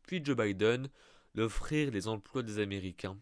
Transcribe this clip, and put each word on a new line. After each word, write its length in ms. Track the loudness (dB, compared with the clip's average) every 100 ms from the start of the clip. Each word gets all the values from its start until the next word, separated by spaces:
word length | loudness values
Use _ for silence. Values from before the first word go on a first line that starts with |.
puis 160 | -6 -4
Joe 120 | 0 2
Biden 520 | 2 4 4 4 -2 -10 -20 -20 _ -2
d'offrir 560 | 0 0 0 0 0
les 160 | 0 -2
emplois 340 | -4 -4 -6
des 160 | -2 -2
Américains 580 | -2 -2 -6 -6 -8 -8